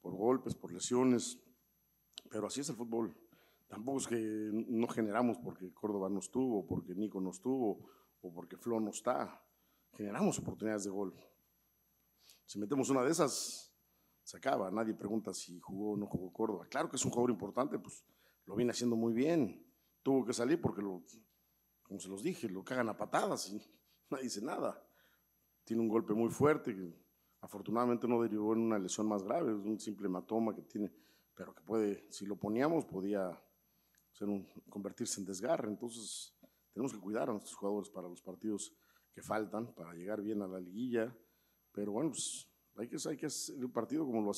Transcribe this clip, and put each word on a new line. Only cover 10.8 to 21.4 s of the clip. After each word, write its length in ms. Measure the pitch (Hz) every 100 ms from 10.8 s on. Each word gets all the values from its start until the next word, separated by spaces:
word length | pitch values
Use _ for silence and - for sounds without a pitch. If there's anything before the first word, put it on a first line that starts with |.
de 80 | 98
gol. 240 | 98 95 - - _ _ _ _ _ _ _ _ _ - - _
Si 140 | 98
metemos 320 | 104 139 127
una 100 | 135
de 80 | 127
esas, 640 | 160 147 - - - - _ _ _ _ _
se 140 | - 90
acaba. 320 | 131 139 95
Nadie 240 | 101 113
pregunta 400 | 101 101 110 101
si 260 | 92 - 87
jugó 340 | - 95 107
o 40 | 104
no 80 | 101
jugó 260 | - 92
Córdoba. 360 | - 110 98 -
Claro 180 | 131 160
que 100 | 131
es 80 | 131
un 40 |
jugador 220 | 123 120
importante, 480 | 107 101 110 143 123
pues 260 | - - _ _ _ _ -
lo 100 | 101
viene 160 | 120
haciendo 240 | 110 120 113
muy 180 | 117
bien. 520 | 113 143 170 113 - - _ _ _
Tuvo 200 | - 135
que 100 | 110
salir 280 | 117 123 165
porque, 200 | 135 98
lo, 220 | 101 92 - - _ _